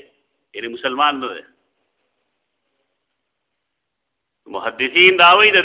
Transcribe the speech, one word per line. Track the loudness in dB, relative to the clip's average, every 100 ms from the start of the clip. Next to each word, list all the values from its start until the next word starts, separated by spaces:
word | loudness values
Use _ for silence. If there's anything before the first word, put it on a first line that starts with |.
| _ _ _ _ _
یعنې | -16 -14
مسلمان | -10 -10 -2 -4 -4
نه | -12
دی. | -14 -20 _ _ _ _ _ _ _ _ _ _ _ _ _ _ _ _ _ _ _ _ _ _ _ _ _ _ _ _ _ -14
محدثین | -10 -10 -6 -4 2 2 4
دا | 4 6
وایي | 4
د | 4